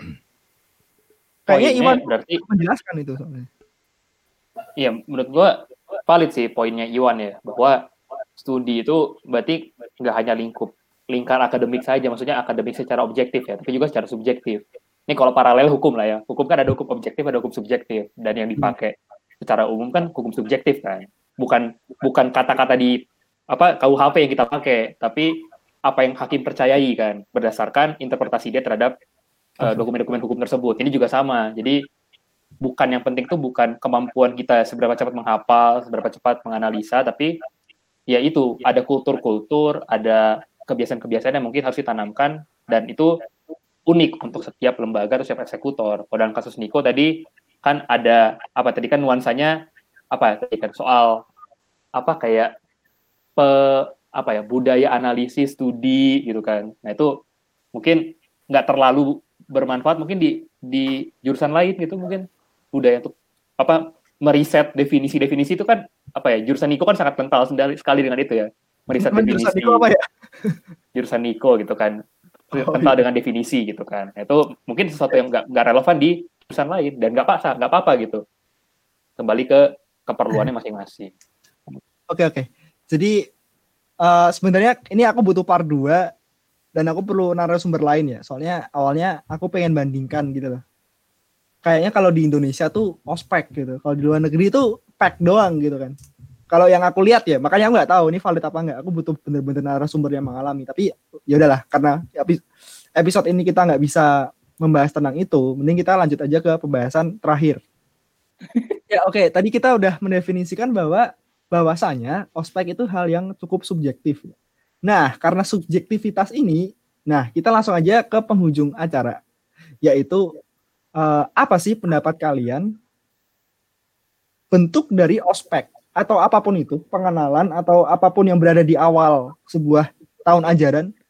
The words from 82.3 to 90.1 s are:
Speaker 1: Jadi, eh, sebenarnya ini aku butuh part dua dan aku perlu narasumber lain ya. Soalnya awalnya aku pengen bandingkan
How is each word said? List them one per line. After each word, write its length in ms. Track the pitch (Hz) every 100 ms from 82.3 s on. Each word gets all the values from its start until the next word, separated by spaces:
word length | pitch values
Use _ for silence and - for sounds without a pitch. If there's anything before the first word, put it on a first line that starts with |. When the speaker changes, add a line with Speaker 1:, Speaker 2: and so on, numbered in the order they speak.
| 139 127 _ _ _ -
Speaker 1:
Jadi, 400 | 156 208 208 - _ _ _ _ _ _ -
eh, 300 | 175 175 175
sebenarnya 480 | 175 190 185 233 240 -
ini 80 | 208
aku 240 | 233 233 190
butuh 160 | 185
part 240 | 180 175 160
dua 480 | 147 139 175 175 - _ _ _ _ _
dan 160 | 160 160
aku 160 | 160
perlu 320 | 196 190 180
narasumber 480 | 175 170 170 180 160
lain 320 | 147 151 147
ya. 60 | 113
Soalnya 480 | - 135 160 170 123
awalnya 560 | 143 139 156 185 160 -
aku 240 | 156 180
pengen 240 | 185 170
bandingkan 560 | 156 139 135 131